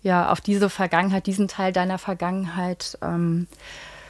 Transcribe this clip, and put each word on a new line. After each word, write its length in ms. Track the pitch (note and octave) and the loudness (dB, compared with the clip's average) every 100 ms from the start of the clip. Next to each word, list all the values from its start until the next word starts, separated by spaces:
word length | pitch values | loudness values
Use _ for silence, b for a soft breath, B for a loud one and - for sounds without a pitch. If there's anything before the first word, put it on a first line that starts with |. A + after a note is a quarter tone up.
ja, 280 | G3 F3+ F3 | 4 2 4
auf 100 | - | 0
diese 280 | - G3+ G3 | 0 2 2
Vergangenheit, 560 | - F#3 E3 F#3+ F#3+ F#3+ | 2 2 4 4 0 0
diesen 220 | F#3+ G3 | 0 0
Teil 260 | - F#3+ | 0 0
deiner 240 | F#3 F3+ F#3 | 2 0 -2
Vergangenheit, 1000 | - F3+ F3 F#3+ F#3 E3+ F3+ F3+ - - | -4 -4 -2 -2 -4 -2 -2 -4 -8 -8
ähm, 460 | D#3+ E3+ E3+ E3 F3 B B B B B | -4 0 2 0 -2 B B B B B